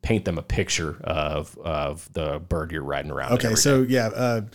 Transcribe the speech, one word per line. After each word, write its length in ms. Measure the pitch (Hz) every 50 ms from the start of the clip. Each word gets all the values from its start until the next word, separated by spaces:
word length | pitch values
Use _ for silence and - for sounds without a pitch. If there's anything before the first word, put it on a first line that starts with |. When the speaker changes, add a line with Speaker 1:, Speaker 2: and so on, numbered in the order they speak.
Speaker 1:
paint 240 | - - 113 101 -
them 120 | 95 85
a 40 | 80
picture 580 | - - - - 92 - - - 80 73 73 - -
of, 540 | - 82 78 76 76 76 73 78 - - -
of 520 | 78 82 78 76 73 69 76 78 - - -
the 260 | 85 78 73 71 76
bird 320 | 85 - 87 82 78 78
you're 100 | 82 78
riding 300 | 69 69 69 69 71 76
around 200 | 69 67 67 -
in 60 | 123
Speaker 2:
Okay, 100 | - 120 113
Speaker 1:
every 80 | 110
Speaker 2:
so 280 | - - 143 139 131 131
Speaker 1:
day? 80 | 123 131
Speaker 2:
yeah, 140 | 127 113
uh, 340 | 110 110 117 127 120 117 113 104 110